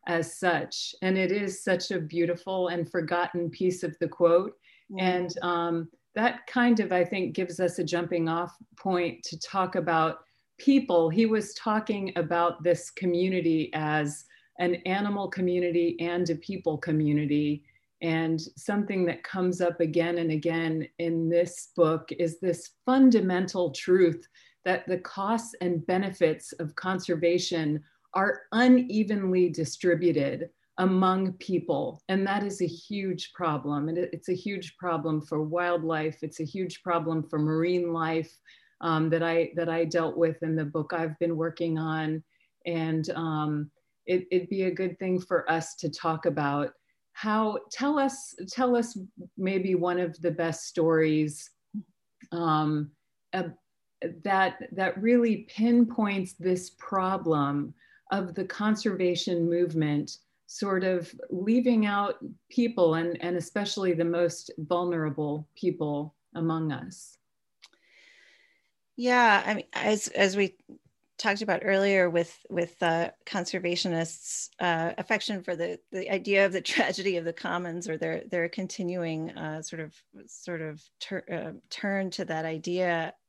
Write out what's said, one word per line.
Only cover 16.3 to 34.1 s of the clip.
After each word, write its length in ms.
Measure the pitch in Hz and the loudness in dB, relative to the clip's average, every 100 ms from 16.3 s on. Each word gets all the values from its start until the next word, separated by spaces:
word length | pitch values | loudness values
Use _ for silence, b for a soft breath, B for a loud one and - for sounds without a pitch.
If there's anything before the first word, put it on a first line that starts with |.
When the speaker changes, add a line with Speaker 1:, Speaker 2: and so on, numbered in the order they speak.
| 156 | -4
Speaker 1:
people 420 | - 190 - 151 | -6 -4 -4 -4
community. 840 | - 151 151 147 151 147 147 147 b b b _ | -2 0 2 2 2 0 0 -2 b b b _
And 380 | 165 160 160 160 160 - | -2 0 0 -2 -4 -12
something 480 | - 208 196 190 175 | -4 -2 -2 0 0
that 180 | - | -2
comes 380 | - 190 185 180 | -8 -2 -2 2
up 180 | 175 170 | 0 2
again 400 | 165 160 170 175 | 0 2 0 0
and 120 | 165 | 0
again 560 | 156 165 165 165 160 156 _ | 0 0 0 0 -2 -4 _
in 300 | 170 165 165 | -2 0 2
this 400 | 170 175 - - - | 2 2 -4 -12 4
book 340 | 160 160 - - | 4 4 -4 -2
is 200 | 170 160 | -2 -2
this 320 | 185 170 - _ - | -2 -2 -6 _ 2
fundamental 840 | 262 262 220 185 180 185 190 175 | 8 10 8 4 2 0 0 -2
truth 560 | 131 - 185 175 156 - b b b 180 | -2 2 6 6 4 -10 b b b -2
that 220 | 180 - | -2 0
the 120 | 180 | -6
costs 560 | 180 - 196 226 226 - | -4 -6 -2 -2 -4 -6
and 240 | 180 170 151 | -2 -2 0
benefits 680 | 185 196 185 165 156 - | 0 0 2 2 2 -8
of 220 | - 160 - | -10 -8 -6
conservation 1040 | 185 190 185 170 170 175 180 170 156 151 b b b | -4 -4 -2 0 2 2 0 -2 0 -2 b b b
are 280 | 190 196 - - | 0 0 -2 -2
unevenly 1000 | 220 254 254 247 214 208 208 190 185 180 | 4 8 8 6 0 0 0 2 4 2
distributed 1000 | 156 160 - 180 165 175 165 180 - 160 _ _ - | 2 -4 0 2 4 4 2 0 -4 -8 _ _ 0
among 540 | 185 185 185 185 190 | 2 4 4 2 0
people. 680 | 185 - 180 165 143 147 160 - | -4 -2 -2 0 -2 -2 -8 -4
And 160 | 196 196 | -2 0
that 180 | 202 | 0
is 180 | 202 196 | -2 -2
a 60 | 175 | -4
huge 640 | 170 - 202 196 175 - | -4 -8 -6 -4 -6 -8
problem. 560 | - 175 147 139 147 151 | -4 -2 -2 -2 -4 -2
And 80 | 165 | -2
it, 120 | - | -4